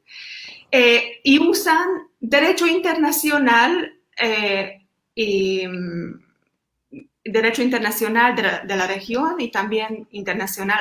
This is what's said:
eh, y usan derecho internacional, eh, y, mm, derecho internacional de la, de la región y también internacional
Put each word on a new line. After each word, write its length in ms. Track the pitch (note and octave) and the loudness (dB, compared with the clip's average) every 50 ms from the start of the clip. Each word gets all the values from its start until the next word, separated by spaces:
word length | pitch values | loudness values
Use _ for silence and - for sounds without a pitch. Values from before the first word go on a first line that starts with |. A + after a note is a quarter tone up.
| _ _ - - - - - - - - - - - _ | _ _ -20 -20 -20 -18 -18 -18 -18 -20 -20 -20 -6 _
eh, 480 | - B3+ A#3+ A#3+ A#3 A#3 - - - - - | 4 4 6 6 6 4 2 -2 -8 -4 2
y 160 | C#4 C#4 D#4 | 4 4 6
usan 480 | E4+ F4 G4+ - - F4 D#4+ E4+ F4+ F#4+ F#4 - - - _ _ | 6 4 2 2 2 2 2 2 2 0 -2 -4 -8 -12 _ _
derecho 460 | - A3+ C#4 C#4+ D4 F4+ F4+ F4+ E4+ | -2 0 2 4 4 4 2 2 2
internacional, 1300 | E4 E4 F4+ F4+ F4 D#4+ E4 D4+ D4 D4 - - D4+ D4 D4 C4+ A#3+ A#3 A#3 A#3+ D4+ F4 F4+ - - - _ _ _ _ - | 2 2 2 0 0 0 2 2 0 0 0 0 0 0 2 4 4 4 4 4 4 2 -2 -4 -6 -12 _ _ _ _ -4
eh, 600 | A#3+ A3 A3 G#3+ G#3 G3+ G3 G3 G3 F#3+ - - _ _ _ _ _ _ _ | -2 -2 0 0 0 0 -2 -2 -4 -6 -10 -18 _ _ _ _ _ _ _
y, 540 | A#3 A3 G3+ G3 G3 F#3+ F#3+ F#3+ F#3+ F#3 F#3 | -4 -2 0 0 0 0 0 -2 -4 -4 -6
mm, 600 | F#3 F3+ F3+ F3 E3+ F3 E3 F3 - - _ _ _ _ _ _ _ _ _ _ _ _ _ _ - - - _ _ _ _ | -8 -8 -8 -6 -6 -8 -8 -10 -12 -16 _ _ _ _ _ _ _ _ _ _ _ _ _ _ -20 -20 -20 _ _ _ _
derecho 360 | A3 G3 A3 A3 A#3 A3+ C#4+ | -2 -2 0 0 0 0 0
internacional 760 | A#3+ B3+ C4 A#3 A3 G#3 A3 - A3+ G#3+ A3 A#3 A#3+ B3 A3 | 0 0 0 0 -2 -4 -2 -2 -2 0 2 2 2 2 2
de 80 | A3+ G3+ | 0 0
la, 160 | F#3 F3 - | -2 -2 -4
de 140 | - F#3+ G3+ | -6 -6 -4
la 120 | F#3+ F#3 F#3+ | -2 -2 -2
región 520 | G3 G3 G3 - A#3 B3+ D4+ D#4+ F4+ F4 | -4 -6 -6 -6 -4 -2 -2 -2 -2 -4
y 120 | B3 A#3 | -6 -4
también 560 | - G3+ G3 G#3 A3 G#3+ G#3+ A3 A3 A3 - - | -4 -4 -4 -2 -2 -4 -4 -4 -8 -12 -12 -14
internacional 680 | - G3+ F#3+ F#3+ F#3 - F#3+ F#3+ - G3+ F#3+ G3 G#3 G#3+ | -14 -10 -8 -6 -6 -4 -6 -6 -6 -6 -2 -2 -2 0